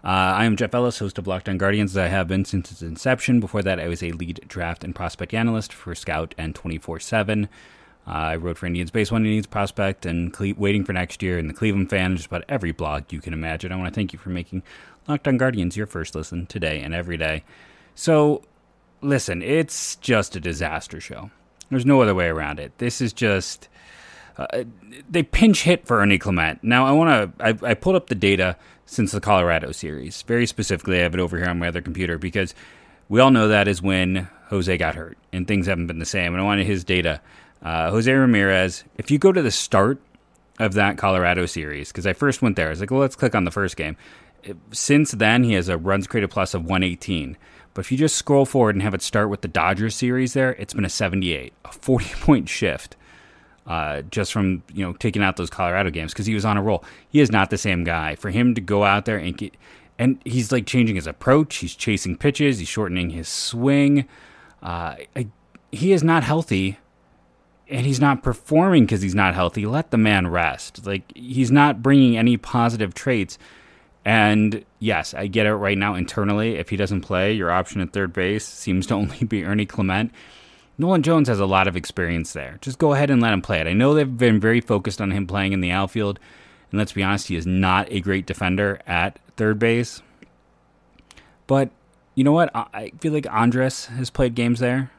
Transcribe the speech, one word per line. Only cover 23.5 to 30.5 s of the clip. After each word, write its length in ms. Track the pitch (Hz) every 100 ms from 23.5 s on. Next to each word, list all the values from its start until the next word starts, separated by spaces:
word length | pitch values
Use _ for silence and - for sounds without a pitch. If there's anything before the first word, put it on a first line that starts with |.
| - - _ - - - - - -
uh, 280 | - 123 117 90 - 127 -
they 140 | 170
pinch 400 | 143 - 226 190
hit 240 | 170 180 -
for 140 | 113
Ernie 180 | 101 95
Clement. 440 | 107 87 80 73
Now, 220 | 110 123
I 80 | 135
wanna, 400 | 147 165 127 95 -
I, 160 | 110 110
I 100 | 123
pulled 240 | 110 185 185
up 120 | -
the 60 |
data 440 | 104 98 95 92 85 - _ _
since 260 | - 101
the 80 | 104
Colorado 520 | 104 98 87 82 69
series. 480 | - 80 73 69 -
Very 240 | - 117
specifically, 520 | 117